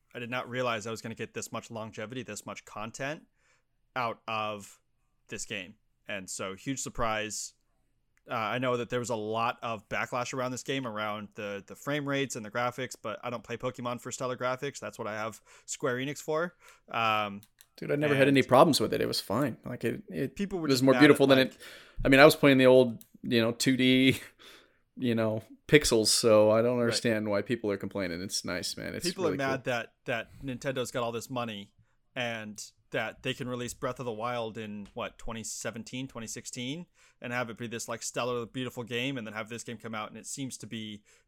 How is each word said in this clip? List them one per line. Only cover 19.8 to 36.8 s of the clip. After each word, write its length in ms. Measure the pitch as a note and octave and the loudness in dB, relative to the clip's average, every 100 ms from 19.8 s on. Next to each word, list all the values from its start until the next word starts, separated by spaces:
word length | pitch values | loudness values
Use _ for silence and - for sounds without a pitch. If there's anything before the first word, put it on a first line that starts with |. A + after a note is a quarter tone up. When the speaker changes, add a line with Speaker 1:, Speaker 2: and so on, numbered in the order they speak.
Speaker 2:
it, 200 | A#2 B2 - | -4 -4 -8
it 280 | E3+ C3+ - | -6 -6 -4
Speaker 1:
people 240 | G3+ F#3 | -4 -2
were 80 | D#3 | 2
Speaker 2:
was 60 | |
Speaker 1:
just 100 | C3 | 4
Speaker 2:
more 100 | C3+ | 6
Speaker 1:
mad 60 | B2+ | 8
Speaker 2:
beautiful 240 | D3 C#3+ | 8 8
Speaker 1:
at, 40 | C3+ | 6
Speaker 2:
than 80 | C3 | 6
Speaker 1:
like 160 | C3 - | 4 -2
Speaker 2:
it, 20 | - - - - | -20 -20 -14 -2
I 40 | B2 | 6
mean, 120 | C3+ | 10
I 40 | |
was 120 | D3+ D#3 | 10 10
playing 220 | C#3+ C3 | 6 8
the 80 | B2+ | 10
old, 380 | C3 A#2+ A2+ - - | 10 8 2 -14 -10
you 180 | C3 A#2+ | 0 4
know, 100 | A2+ | 4
two 260 | A#2+ C#3 B2+ | 2 2 4
D, 440 | B2+ C3 C3 B2+ - _ - - _ _ _ - | 6 6 6 4 -4 _ -20 -20 _ _ _ -4
you 200 | B2 A2+ | -2 0
know, 260 | A2 A2 - - - | 0 -2 -8 -10 6
pixels, 420 | D3+ - A#2 G#2+ | 6 6 4 4
so 440 | - A#2 G#2+ G#2+ | 4 8 8 8
I 100 | A2 | 6
don't 140 | A#2+ B2 | 4 2
Speaker 1:
Right. 80 | |
Speaker 2:
understand 440 | A#2 A2 B2 A2 G#2+ | 0 2 0 0 0
why 140 | G2+ | -2
people 260 | G2+ A#2 G#2 | 0 -2 -2
are 40 | G2 | -2
complaining. 440 | F#2+ G2+ F2+ E2+ | -4 -4 -4 -4
It's 220 | F#2+ - | -6 -6
nice, 320 | F2+ F2 - - | -4 -6 -6 -8
man. 180 | E2+ | -8
It's 140 | F#2+ F3 | -6 -6
Speaker 1:
People 160 | F#3 | -4
Speaker 2:
really 100 | E3+ | -4
Speaker 1:
are 40 | C#3 | -2
mad 260 | C3+ C3 | -2 -2
Speaker 2:
cool. 80 | C3 | -2
Speaker 1:
that, 200 | A#2+ A2 _ | -4 -6 _
that 240 | - A#2 - - | -6 -6 -6 -12
Nintendo's 480 | C#3 B2 C#3+ C3 A#2 | -10 -6 -6 -4 -4
got 100 | C3 | -4
all 80 | A#2 | -4
this 200 | A#2 - | -4 -6
money 420 | B2+ A#2 G#2 G2+ _ _ _ _ | -6 -6 -8 -14 _ _ _ _
and 480 | C3 A#2+ A2+ G#2+ G#2 - _ - | -8 -6 -6 -10 -14 -18 _ -8
that 320 | C3+ A2 - | -6 -6 -6
they 100 | C3 | -6
can 160 | B2 B2 | -6 -6
release 240 | B2 A#2+ | -6 -8
Breath 280 | - B2+ B2 | -6 -8 -6
of 40 | |
the 80 | B2 | -8
Wild 460 | G#2+ A#2+ B2 A2+ A2 | -6 -4 -4 -6 -8
in, 300 | G#2+ G#2 G2 | -10 -10 -12
what, 220 | - G2 - | -10 -10 -8
twenty 280 | - A2+ | -10 -10
seventeen, 640 | G#2+ - A#2 A2 G#2+ B2+ C3 | -10 -8 -8 -8 -10 -10 -10
twenty 180 | A#2+ A2 | -10 -12
sixteen, 600 | B2 - C3 B2 D3 | -12 -12 -10 -8 -8